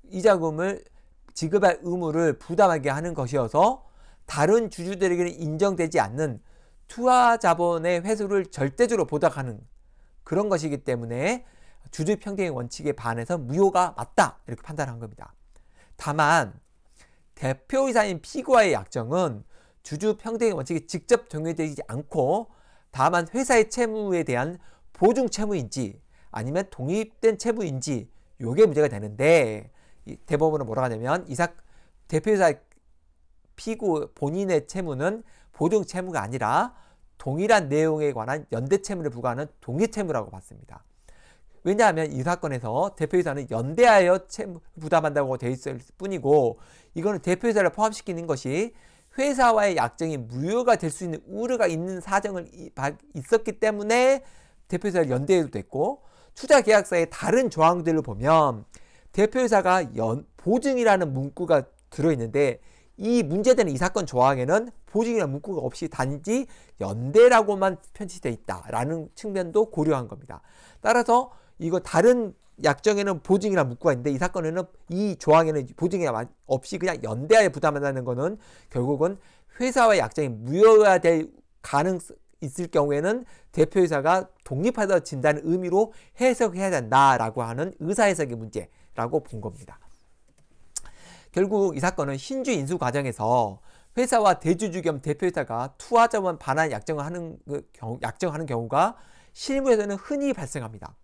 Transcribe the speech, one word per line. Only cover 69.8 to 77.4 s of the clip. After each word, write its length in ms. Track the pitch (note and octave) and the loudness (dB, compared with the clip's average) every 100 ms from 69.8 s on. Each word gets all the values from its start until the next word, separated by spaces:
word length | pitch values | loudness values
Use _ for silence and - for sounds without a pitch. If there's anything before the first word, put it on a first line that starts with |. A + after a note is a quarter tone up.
| D#3 C#3+ A#2 | 0 0 -4
겁니다. 340 | - - D2+ _ _ - - | -14 -18 -20 _ _ -20 -4
따라서 500 | A3 A#3+ - A#3+ C4 - _ - | 2 2 4 2 2 -12 _ -10
이거 200 | E3 F3 | -4 -4
다른 540 | - - G#3+ B3 G#3+ - _ - | 0 4 6 4 0 -10 _ -2
약정에는 580 | D3+ C#3 G#3+ G3+ G3+ F3 | -2 0 0 0 -2 -4
보증이라는 460 | - F#3+ G#3 F#3+ C3+ | 0 0 2 0 0
문구가 260 | A#2+ E3+ | 0 0
있는데 160 | B2+ C3 | 0 -2
이 80 | C3+ | -2
사건에는 460 | F3+ F#3 D#3+ E3+ F3+ - - | -2 -2 -4 -4 -8 -12 -8
이 260 | F3 G#3 E3+ | -4 -4 -4
조항에는 500 | - D#3 D#3+ D3+ B2+ - | 4 4 6 0 -4 -4
보증이 320 | E3+ F#3 D#3+ A2 B2 _ - | -2 0 -2 -2 -6 _ -4
없이 320 | C3 - F#3+ | -4 -2 -4
그냥 180 | F3+ D3+ | -4 -4
연대하에 460 | A2 A2 D#3 A3 | -6 -6 4 6